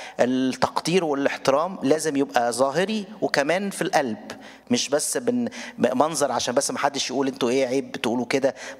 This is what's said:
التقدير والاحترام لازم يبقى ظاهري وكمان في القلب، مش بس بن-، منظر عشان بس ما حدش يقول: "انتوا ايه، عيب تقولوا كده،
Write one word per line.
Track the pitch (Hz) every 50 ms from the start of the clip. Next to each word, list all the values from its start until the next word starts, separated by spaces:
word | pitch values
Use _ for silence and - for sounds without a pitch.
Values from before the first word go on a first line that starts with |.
| - - - -
التقدير | 123 123 131 127 131 131 123 - 147 - - - - 160 175 185 170
والاحترام | 151 139 139 139 127 - - - 135 135 147 170 190 196 - -
لازم | 135 151 156 151 156 143
يبقى | 135 139 139 - 120 120 120
ظاهري | 110 120 135 139 135 170 196 196 220 214 190 - - -
وكمان | 139 139 - 143 139 151 170 196 202 196
في | - -
القلب، | 165 - - 160 139 113 107 - - - - - - - - - - -
مش | 123 - - -
بس | 139 - - - -
بن-، | 139 123 123 123 123 120 - - - - - -
منظر | - 117 - 135 - 147 165 160 131 147 123
عشان | 117 127 - 127 120
بس | 139 - -
ما | 131 -
حدش | - - - 135 - -
يقول: | - 139 135
"انتوا | 135 131 - 135 117
ايه، | 127 135 135
عيب | 120 131 139 131 139
تقولوا | - - - 110 120 127 117
كده، | - 143 135 135 127 - - - - -